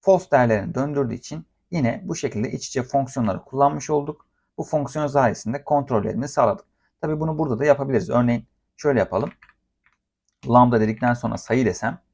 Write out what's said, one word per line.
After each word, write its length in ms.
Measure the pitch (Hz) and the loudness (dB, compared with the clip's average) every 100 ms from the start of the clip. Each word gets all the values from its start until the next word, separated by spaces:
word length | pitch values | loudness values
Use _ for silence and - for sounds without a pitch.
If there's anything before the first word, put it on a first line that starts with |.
False 300 | - 185 - | 4 4 4
değerlerini 440 | 139 123 107 98 123 | 2 4 2 0 -4
döndürdüğü 380 | 143 143 127 | -2 -2 -2
için 320 | 107 - 156 - _ _ | -4 -10 -12 -14 _ _
yine 300 | 170 120 - | 0 0 -2
bu 120 | - 160 | -6 -6
şekilde 360 | 135 104 117 | -4 -4 -4
iç 160 | 120 - | -6 -6
içe 160 | 131 | -6
fonksiyonları 600 | 127 135 127 - 110 92 | -2 0 0 -2 -2 -2
kullanmış 460 | - 131 139 147 - | -6 0 0 0 -2
olduk. 360 | 151 147 151 _ _ _ - | -2 -2 -10 _ _ _ -10
Bu 60 | |
fonksiyon 440 | 139 151 135 151 147 | -4 -2 -2 -4 0
sayesinde 560 | 139 123 92 107 135 | 2 2 0 -6 -8
kontrollerini 640 | - 147 135 113 104 104 135 | 0 -2 2 0 0 -4 -4
sağladık. 380 | - 120 98 _ _ _ _ | 2 2 0 _ _ _ _
Tabii 180 | 156 156 | -6 -4
bunu 180 | 160 151 | -4 -2
burada 220 | 151 113 | -2 0
da 60 | 147 | 2
yapabiliriz. 440 | 139 139 123 90 | 2 2 0 2
Örneğin 380 | 120 120 120 - _ _ _ | 2 2 0 -4 _ _ _
şöyle 220 | 147 131 | 2 2
yapalım. 300 | 92 92 147 - - _ _ _ _ _ _ _ _ _ 131 | 2 0 -4 -8 -20 _ _ _ _ _ _ _ _ _ 2
Lambda 340 | 123 123 117 | 4 4 4
dedikten 320 | 107 110 123 | 0 0 -2
sonra 240 | 120 113 110 | -2 -4 -8
sayı 280 | - 120 117 | -2 0 0
desem 340 | 90 110 175 _ | -2 -6 -8 _